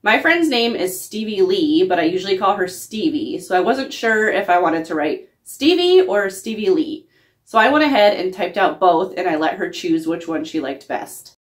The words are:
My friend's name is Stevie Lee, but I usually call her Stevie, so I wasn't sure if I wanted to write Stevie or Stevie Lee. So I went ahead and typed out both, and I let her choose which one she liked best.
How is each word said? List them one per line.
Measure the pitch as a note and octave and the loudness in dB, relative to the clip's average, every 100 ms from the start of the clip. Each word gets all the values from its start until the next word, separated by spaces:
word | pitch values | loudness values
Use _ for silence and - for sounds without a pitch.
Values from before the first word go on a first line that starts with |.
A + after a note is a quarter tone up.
My | G#3 A3+ | 2 2
friend's | E4 E4+ D#4+ | 2 2 2
name | A#3+ A#3 - | 2 0 -2
is | F#3 - | -4 -6
Stevie | - G#3+ A3 G3+ | -10 -8 -6 0
Lee, | F3+ G3 D3+ D#3 F#3 | 2 2 2 2 2
but | F3 | 2
I | |
usually | D#3+ F#3 F#3+ F#3+ | 0 -2 -2 0
call | G3 F#3 | 2 0
her | F3 | -4
Stevie, | - - A3 E3 D3 - F3+ | -6 -10 -4 -2 -2 -6 -8
so | - F3+ | -2 0
I | |
wasn't | F3+ C4 C4 | 2 -2 -4
sure | - A3+ A3 A3 | -4 0 0 2
if | B3+ G3 | 0 2
I | F3 | 2
wanted | E3+ D#3+ | 2 -2
to | D#3+ | -4
write | D#3 D3+ - - _ | -4 -4 -4 -10 _
Stevie | - - C#4+ F4+ F4+ F#4 | -20 -2 2 2 4 4
or | F#4 G#3 G3 | 4 0 -2
Stevie | - A3+ A3 G3 | -6 -10 -4 0
Lee. | E3 - - _ _ _ _ | 0 -2 -8 _ _ _ _
So | _ A3+ | _ 2
I | A3+ | 4
went | D4+ | 4
ahead | D4+ C4 G#3 - | 2 4 4 4
and | F#3 | -4
typed | - F3 G3+ | -4 -6 0
out | F#3+ - | 0 4
both, | F#3 E3 F#3+ - | 4 4 0 -4
and | F3+ | -2
I | D#3 | 0
let | D#3 | -2
her | G3 E3+ | -2 -6
choose | - F3 D#3+ D#3+ | -6 -2 -2 -2
which | E3 - | -6 -4
one | D#3 | -6
she | D#3 D#3+ | -4 -6
liked | C3+ C#3 - | -6 -10 -8
best. | C3 - - - _ | -10 -10 -18 -20 _